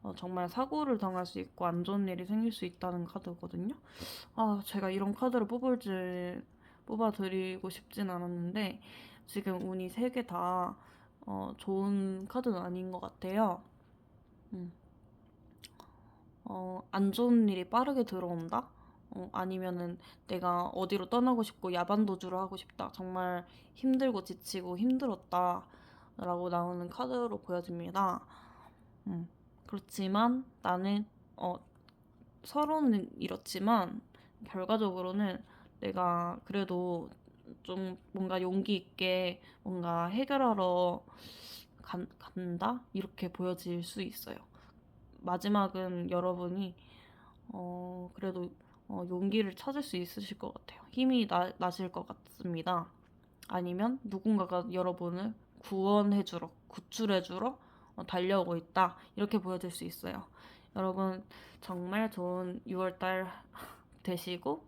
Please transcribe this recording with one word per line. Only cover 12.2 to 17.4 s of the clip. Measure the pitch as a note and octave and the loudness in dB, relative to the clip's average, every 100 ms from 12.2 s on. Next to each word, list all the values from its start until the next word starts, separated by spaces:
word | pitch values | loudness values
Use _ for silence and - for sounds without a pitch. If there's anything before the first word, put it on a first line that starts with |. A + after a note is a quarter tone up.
| G3+ | -4
카드는 | B3+ B3+ F#3 | -2 0 -2
아닌 | F3+ F3+ F#3 | -4 -4 -6
것 | F3+ | -6
같아요. | - - F#3 G3+ G#3+ F3 - - - - - - - - - | -10 -6 -2 2 2 2 -8 -20 -20 -20 -20 -20 -20 -20 -14
음. | F#3 F3 - - - - - - - - - - - - - - - - - - | -10 -10 -14 -20 -20 -20 -20 -20 -20 -20 -20 -20 -20 -20 -20 -20 -20 -20 -16 -8
어, | G3 F#3 F#3 - | -6 -6 -8 -2
안 | F#3+ G3 | 4 4
좋은 | G3 A#3+ A#3 | 6 8 8